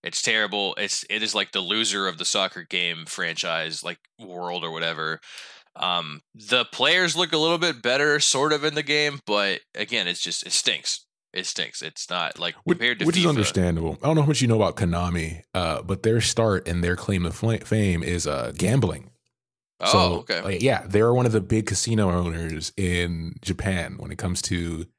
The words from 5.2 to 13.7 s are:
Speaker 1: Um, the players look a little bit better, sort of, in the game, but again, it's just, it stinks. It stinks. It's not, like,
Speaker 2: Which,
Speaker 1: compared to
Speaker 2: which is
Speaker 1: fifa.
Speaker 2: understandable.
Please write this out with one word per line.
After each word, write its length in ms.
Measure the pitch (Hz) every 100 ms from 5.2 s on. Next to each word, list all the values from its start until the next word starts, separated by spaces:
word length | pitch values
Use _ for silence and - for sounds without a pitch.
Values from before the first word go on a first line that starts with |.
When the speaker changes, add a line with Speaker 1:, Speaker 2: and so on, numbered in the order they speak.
| - - - - _ -
Speaker 1:
Um, 460 | 90 87 78 76 _ 107
the 300 | 107 123 117
players 500 | - 135 175 180 156
look 160 | 180
a 40 | 160
little 200 | 160 170
bit 240 | 170 127
better, 380 | 120 131 147 147
sort 320 | - 135 147
of, 100 | 151
in 100 | 147 147
the 80 |
game, 360 | 147 147 147 143 -
but 360 | 104 101 92 - -
again, 320 | 107 117 90
it's 140 | 90
just, 240 | 87 - 92
it 60 |
stinks. 540 | - - 85 - - _ _ _
It 120 | - 87
stinks. 360 | - 67 -
It's 280 | 78 - -
not, 280 | 90 82 -
like, 180 | 85 -
Speaker 2:
Which, 140 | - 175
Speaker 1:
compared 200 | 120 117
to 60 | 151
Speaker 2:
which 120 | 175
is 60 | 170
Speaker 1:
fifa. 40 |
Speaker 2:
understandable. 680 | 139 98 - 87